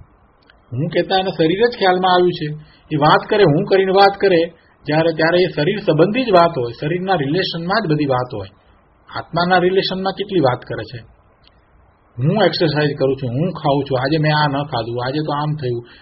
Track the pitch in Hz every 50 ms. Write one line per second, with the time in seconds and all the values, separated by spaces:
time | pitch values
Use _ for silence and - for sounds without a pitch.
0 | - _ _ _ _ _ _ _ _ _ _ _ _ - 120 123 151 - - 175
1 | 170 - 196 190 190 190 175 - 165 160 180 196 233 240 240 - 202 185 180 185
2 | 185 185 180 180 180 180 175 - 156 151 151 151 - - _ _ _ - 156 147
3 | 147 156 180 202 - - 220 208 202 165 143 165 202 196 196 190 190 190 185 196
4 | 202 196 196 - 202 196 185 165 165 170 - - _ _ _ _ - - 147 156
5 | 160 165 165 156 156 165 170 180 185 165 - 151 147 165 214 208 208 - 151 147
6 | 165 208 214 262 262 226 190 175 170 170 156 139 120 117 117 - 151 151 170 180
7 | 185 190 190 170 139 135 151 185 180 - - 170 165 175 196 214 208 165 151 147
8 | 151 135 127 123 127 123 - 104 95 98 _ _ _ _ _ _ _ _ _ _
9 | _ - - 110 - - - 165 175 180 185 180 175 180 190 190 180 - 190 185
10 | 190 190 185 - 196 - 196 180 139 127 123 123 - - 123 113 107 - 123 117
11 | - - - _ _ _ _ _ _ _ _ _ _ _ _ _ _ _ _ _
12 | _ _ _ 120 123 156 190 220 196 165 160 - 175 156 143 151 151 147 - -
13 | 135 135 135 - 135 120 117 131 156 - - - - 151 139 143 131 - 135 123
14 | 131 139 156 160 151 151 151 151 151 147 139 143 143 147 131 120 110 117 117 120
15 | 123 131 139 151 151 151 147 143 151 151 147 - - 123 120 117 120 - - -